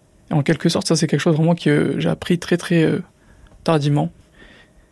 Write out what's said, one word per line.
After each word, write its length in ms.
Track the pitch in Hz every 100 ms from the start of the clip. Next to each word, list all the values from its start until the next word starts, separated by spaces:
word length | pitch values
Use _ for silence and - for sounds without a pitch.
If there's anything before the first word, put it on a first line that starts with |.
| _ _ -
Et 40 |
en 80 | 151
quelque 260 | 139 151 170
sorte, 200 | 208 -
ça, 80 | 160
c'est 100 | 160
quelque 140 | 143
chose 160 | 180 151
vraiment 180 | 160
que 420 | 170 156 147 - -
j'ai 100 | 165
appris 300 | 160 - 170
très, 180 | - 170
très, 280 | - 170
euh, 180 | 160 151 - _ _ - - -
tardivement. 460 | - 160 147 147 170 - - - - - _ _ _